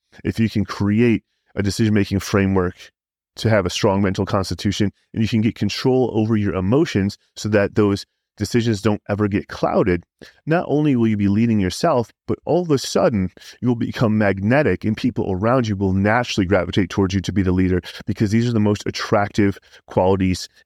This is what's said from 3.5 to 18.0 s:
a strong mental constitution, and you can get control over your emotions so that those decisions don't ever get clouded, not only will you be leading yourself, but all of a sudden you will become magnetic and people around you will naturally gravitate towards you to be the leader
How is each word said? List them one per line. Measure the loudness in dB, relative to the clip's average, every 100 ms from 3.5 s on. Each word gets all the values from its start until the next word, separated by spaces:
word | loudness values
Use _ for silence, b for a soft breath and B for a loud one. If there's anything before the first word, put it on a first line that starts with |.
| 2 0
a |
strong | 0 0 2
mental | 0 -2 -2
constitution, | -2 -4 -4 -4 0 -2 -4 _
and | -4
you | -2
can | 0
get | 0
control | 0 -4 -2 0 2 0
over | 0 0 0
your | 0
emotions | -2 0 0 0 0 -2 -4 _ -10
so | 0
that | 2 2 2
those | 2 0 -6 _ _ _
decisions | -2 0 0 0
don't | 0 -2 -4
ever | -2 0
get | 0 -4
clouded, | -6 -2 0 2 0 -2 _ B B -4
not | -2 0
only | 0 2 2
will | 2
you | 2
be | 2
leading | 2 2 2
yourself, | 0 0 0 0 -2 _ -8
but | -8 -2
all | -2
of | 0
a | -2
sudden | 0 0 0 0 -2 -6 B B
you | -2
will | 0
become | -2 0 0 2
magnetic | 2 0 0 2 2 0
and | -2 -2
people | -2 -2 -4
around | -2 0 0 0
you | 0
will | 0
naturally | 2 2 2 0 -2 2
gravitate | 2 2 0 -2
towards | 0 0
you | 0
to | -2
be | -2
the | 0
leader | 2 2 0 -4 B